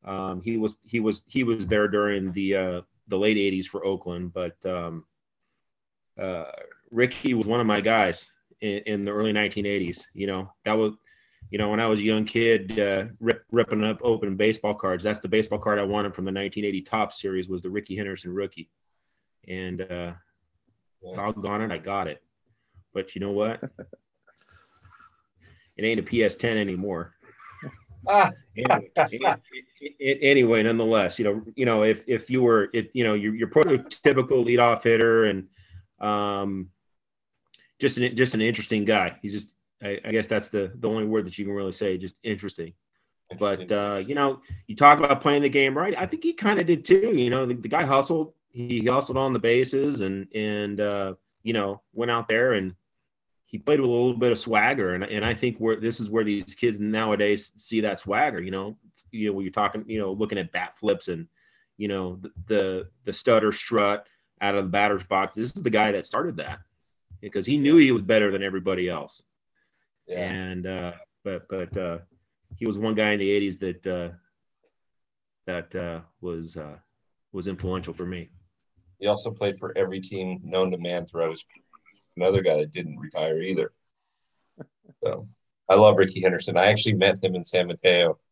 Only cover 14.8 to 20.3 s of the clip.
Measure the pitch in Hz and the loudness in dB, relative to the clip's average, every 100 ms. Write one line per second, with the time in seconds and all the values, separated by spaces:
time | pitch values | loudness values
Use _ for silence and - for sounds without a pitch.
14.8 | 95 92 95 107 101 110 107 104 107 104 | -2 -2 -2 -4 -2 0 0 -2 -2 -2
15.8 | 101 104 101 92 95 95 98 107 104 95 | 0 -2 -4 -6 -6 -4 -6 -4 -4 -4
16.8 | 92 110 104 - 98 92 92 92 92 101 | -4 -4 -4 -4 -6 -6 -6 -8 -6 -8
17.8 | 104 98 101 92 87 90 101 - 80 _ | -8 -8 -8 -8 -8 -6 -6 -10 -20 _
18.8 | _ _ _ _ _ _ - 92 92 90 | _ _ _ _ _ _ -14 -10 -8 -8
19.8 | 95 87 87 87 _ | -10 -8 -10 -12 _